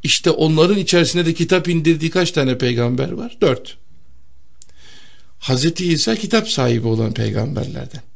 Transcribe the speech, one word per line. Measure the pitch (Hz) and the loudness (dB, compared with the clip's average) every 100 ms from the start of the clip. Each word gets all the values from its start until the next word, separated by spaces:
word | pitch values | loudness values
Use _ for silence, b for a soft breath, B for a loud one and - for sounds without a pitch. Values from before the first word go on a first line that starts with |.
İşte | 147 - 180 | 2 2 2
onların | 156 160 156 175 202 | 4 4 6 6 4
içerisinde | 180 175 170 170 165 | 4 4 4 2 0
de | |
kitap | 160 170 185 175 | 0 2 2 2
indirdiği | 170 156 160 165 | 2 2 2 2
kaç | 180 175 | 2 2
tane | - 131 127 | 2 0 2
peygamber | 127 120 120 123 135 | 0 2 2 0 -2
var? | - 240 - | -4 -8 0
Dört. | 170 127 - - - - - - - - - - - b b b b b b b | 2 2 -4 -14 -14 -16 -16 -16 -16 -16 -16 -16 -14 b b b b b b b
Hazreti | - 127 151 165 180 | -2 0 0 0 0
İsa | 156 - 113 | 2 2 0
kitap | 220 226 220 | 0 0 2
sahibi | - 123 117 113 | 0 2 2 0
olan | 113 113 | 0 0
peygamberlerden. | 113 110 104 110 110 139 - 127 127 - | -2 -2 -2 -2 -4 -6 -8 -10 -12 -14